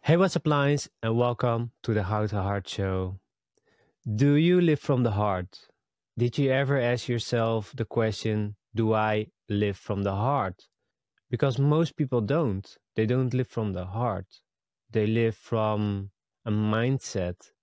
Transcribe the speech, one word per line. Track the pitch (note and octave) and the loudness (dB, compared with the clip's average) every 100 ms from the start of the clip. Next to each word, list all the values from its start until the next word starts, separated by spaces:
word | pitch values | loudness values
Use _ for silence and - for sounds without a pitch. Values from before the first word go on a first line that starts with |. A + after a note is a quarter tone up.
| - | 4
Hey, | E3+ | 4
what's | F#3+ E3+ | 4 2
up, | D3+ | 0
Lions, | D3 C#3 D3 - _ | 2 2 0 -2 _
and | A2+ A2+ | -2 2
welcome | A#2+ A#2+ B2 A#2 A#2 _ | 2 0 0 0 -4 _
to | - | -2
the | G#2+ | -2
How | F#2 G#2+ G#2+ | 0 -2 -2
to | G#2 | -2
Heart | G2 G2+ F#2+ | -2 -4 -6
Show. | - G2 F#2+ F#2 F#2+ _ _ _ _ _ _ _ _ - | -6 -2 -2 -4 -8 _ _ _ _ _ _ _ _ -6
Do | G#2+ C#3 C#3+ | 0 4 4
you | E3 F3+ | 4 4
live | F3 D3+ | 4 2
from | - C3 | 0 2
the | A#2 | 2
heart? | G2 G#2 F#2+ F#2 - - _ _ _ _ - | 2 0 0 -4 -12 -20 _ _ _ _ -2
Did | B2 - | -2 0
you | C#3 | 0
ever | C3 C3+ C#3 | 2 2 0
ask | A#2+ A#2+ - | 0 -2 -2
yourself | A#2 - A#2+ A2+ A2+ G#2+ - | -4 -2 -2 0 -2 -4 -8
the | |
question, | A2 - A2+ G#2+ A2+ G#2+ G#2 G#2 _ | -4 -2 -2 -2 -4 -2 -4 -8 _
"Do | G#2+ A2 | -4 0
I | G#2+ G#2+ G#2+ G#2+ _ _ | 2 2 0 -4 _ _
live | G#2 G#2 F#2+ | -2 -2 -4
from | - G2+ | -6 -2
the | G2+ | -2
heart?" | G2 A#2 C#3+ G2 F2+ _ _ _ _ _ _ _ | -2 -2 -2 -4 -8 _ _ _ _ _ _ _
Because | A#2+ C#3 A#2+ | -2 0 2
most | C#3+ D3+ E3 | 2 2 0
people | - C#3 B2 | -2 -2 0
don't. | G#2 D3 D3 G2 - - _ - | 0 0 0 -2 -8 -20 _ -4
They | |
don't | A2 B2 B2+ | 0 0 0
live | B2+ B2 | -2 -4
from | - G#2+ | -4 -4
the | F#2 | -4
heart. | F2+ G2+ A#2+ F#2+ F#2+ _ _ _ _ _ _ | -6 -4 -4 -4 -8 _ _ _ _ _ _
They | A2 G#2+ | -2 2
live | A2+ A2+ G#2+ | 2 2 -2
from | - A2+ G#2+ G#2+ G#2 G2 G2 _ _ _ - | -4 -2 0 0 -2 -2 -6 _ _ _ -4
a | |
mindset. | G#2+ G#2+ G#2+ A#2+ C3+ - G2 F2+ F2 - _ | -2 0 0 0 -2 -4 -4 -4 -6 -14 _